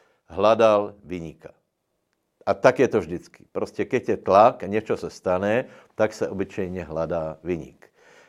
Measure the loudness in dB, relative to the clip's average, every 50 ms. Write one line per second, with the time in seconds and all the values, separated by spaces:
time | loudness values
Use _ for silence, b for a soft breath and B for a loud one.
0 | b b b b b -10 -4 2 2 4 4 6 6 4 4 4 0 -2 -8 -16
1 | -14 -12 -10 -10 -10 -12 -14 _ -20 -20 -20 _ _ _ _ _ _ _ _ _
2 | _ _ _ _ _ _ _ _ -4 -4 -2 2 4 4 4 4 2 2 2 -2
3 | -2 -4 -8 -12 -12 -16 -20 -20 -20 _ -8 -8 -8 -6 -6 -8 -4 -4 -4 -4
4 | -2 -2 -4 -4 0 4 6 8 8 6 4 0 -6 -6 -4 -4 -4 -4 -6 -6
5 | -6 -10 -14 -6 -4 -2 -2 0 0 0 0 -2 -4 B B B B B _ -2
6 | -2 -2 -2 -6 -8 -6 -6 -6 -8 -8 -6 -8 -8 -8 -8 -10 -10 -8 -6 -6
7 | -4 -4 -4 -6 -6 -8 -10 -10 -6 -6 -6 -6 -8 -12 -18 _ _ _ b b
8 | b b b b b